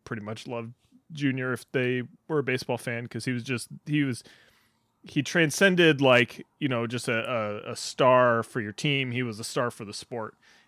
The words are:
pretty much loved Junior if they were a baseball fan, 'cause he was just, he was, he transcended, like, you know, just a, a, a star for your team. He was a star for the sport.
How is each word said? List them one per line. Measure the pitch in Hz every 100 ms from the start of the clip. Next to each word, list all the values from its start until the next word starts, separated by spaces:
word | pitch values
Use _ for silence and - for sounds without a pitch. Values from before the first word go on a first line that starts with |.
| -
pretty | 117
much | 104 110 135
loved | 120 117 120 _ _ -
Junior | 151 143 131 127
if | 120 -
they | 139 127 127 120 _ -
were | 156
a |
baseball | 131 127 - 120
fan, | - 117 123
'cause | 117 131
he |
was | 123
just, | 120 123 - 143 -
he | 151
was, | 139 120 - _ _ _ _ _ _ _
he | - 156
transcended, | 135 180 160 - 196 180 165 143
like, | 135 123 120 - - -
you | 139
know, | 123 117
just | 120 -
a, | 113 113 120 107 104 -
a, |
a | 117
star | - - 131 127 123 117
for | 110 131
your | 107
team. | - 151 139 127
He | 120
was | 123 107
a |
star | 113 147 123
for | - 104
the |
sport. | 104 - 123 110 - _ _